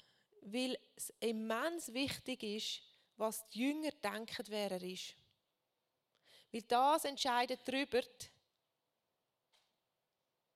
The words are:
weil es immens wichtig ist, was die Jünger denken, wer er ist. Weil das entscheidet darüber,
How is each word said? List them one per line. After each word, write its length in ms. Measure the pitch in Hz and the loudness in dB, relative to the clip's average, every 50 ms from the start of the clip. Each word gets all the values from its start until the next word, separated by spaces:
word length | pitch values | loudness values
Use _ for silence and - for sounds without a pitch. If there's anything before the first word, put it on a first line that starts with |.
| - _ _ _ _ _ _ - | -20 _ _ _ _ _ _ -20
weil 360 | - 196 208 247 254 254 240 - - _ _ | -12 -4 -2 -2 0 0 -2 -6 -8 _ _
es 160 | - - - - _ | -12 -12 -12 -6 _
immens 760 | - 226 226 220 220 220 220 233 285 330 349 330 - - 220 | -2 -2 0 0 -2 -2 0 0 0 -2 -2 -4 -6 -4 -2
wichtig 500 | 254 285 254 - - - - 254 - - | -2 0 0 -2 -4 -6 -6 -6 -4 -4
ist, 380 | 208 208 220 - - - - - - _ _ _ _ _ | -4 -4 -4 -4 -4 -6 -8 -10 -16 _ _ _ _ _
was 300 | - 214 220 214 - - - | -2 -2 -2 -2 -4 -10 -8
die 100 | - 208 | -2 0
Jünger 320 | 254 277 294 311 311 294 | 0 2 2 0 -2 -4
denken, 540 | - - - 202 202 214 226 - - - 214 | -4 -4 -4 -4 -4 -4 -6 -8 -8 -8 -6
wer 240 | 208 214 214 202 196 | -4 -2 -2 -2 -2
er 120 | 190 180 180 | -2 -4 -4
ist. 320 | 180 185 - - - - - _ _ _ _ _ _ _ _ _ _ _ _ _ _ _ _ _ _ _ _ _ - - - - _ | -6 -8 -8 -10 -12 -14 -18 _ _ _ _ _ _ _ _ _ _ _ _ _ _ _ _ _ _ _ _ _ -20 -20 -20 -14 _
Weil 100 | - 233 | -8 -8
das 440 | 208 - 240 240 262 285 311 320 - | 2 4 6 6 8 8 6 6 4
entscheidet 540 | 285 277 - - 269 240 247 254 247 254 - - | 0 -2 0 2 4 4 4 4 2 0 -4 -2
darüber, 360 | - 247 269 285 - - 247 - - - - - - - _ _ _ _ _ _ _ _ _ _ _ _ _ _ _ _ _ _ _ _ _ _ _ _ _ _ _ _ _ _ _ _ _ _ _ _ _ _ _ _ _ _ _ _ | 0 0 0 2 2 2 0 0 0 -6 -16 -16 -16 -16 _ _ _ _ _ _ _ _ _ _ _ _ _ _ _ _ _ _ _ _ _ _ _ _ _ _ _ _ _ _ _ _ _ _ _ _ _ _ _ _ _ _ _ _